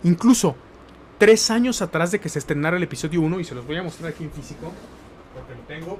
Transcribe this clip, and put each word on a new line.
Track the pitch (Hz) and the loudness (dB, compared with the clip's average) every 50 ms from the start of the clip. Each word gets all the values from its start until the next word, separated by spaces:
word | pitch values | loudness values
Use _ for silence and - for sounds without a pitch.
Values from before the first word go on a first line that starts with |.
| - | 4
Incluso | 175 175 170 - 233 254 - - 165 131 - - - - - - - - - - - - | 4 2 4 6 4 6 6 4 0 -2 -4 -16 -20 -20 -20 -20 -20 -20 -20 -20 -20 0
tres | - 208 208 220 214 - - | 4 8 8 8 6 6 0
años | 220 233 240 254 226 - | 2 2 2 0 0 -2
atrás | 196 165 - 156 165 175 | -4 -2 0 0 0 0
de | 196 202 | 0 -2
que | - 160 | -4 -4
se | - 147 | -6 -6
estrenara | 131 - 151 147 147 160 175 | -4 -2 -2 0 0 0 0
el | 180 | 0
episodio | 170 - 135 - - 156 160 175 | -2 -4 -6 -6 -6 -2 0 0
uno, | 156 156 175 190 | 0 0 0 -2
y | 170 | -6
se | - 135 | -8 -10
los | 123 120 | -12 -8
voy | 135 151 175 | -8 -6 -6
a | |
mostrar | 185 165 - - 165 165 | -6 -8 -10 -10 -12 -12
aquí | - - 165 | -10 -10 -12
en | 147 | -12
físico, | - 151 135 - 143 123 151 170 202 - - - - - - - - - - - | -12 -14 -14 -14 -16 -14 -14 -14 -14 -16 -18 -20 -20 -20 -20 -20 -20 -20 -20 -20
porque | - 127 - - 123 | -20 -18 -18 -16 -18
lo | 120 120 | -18 -16
tengo | - 151 156 165 175 196 | -16 -14 -12 -10 -10 -12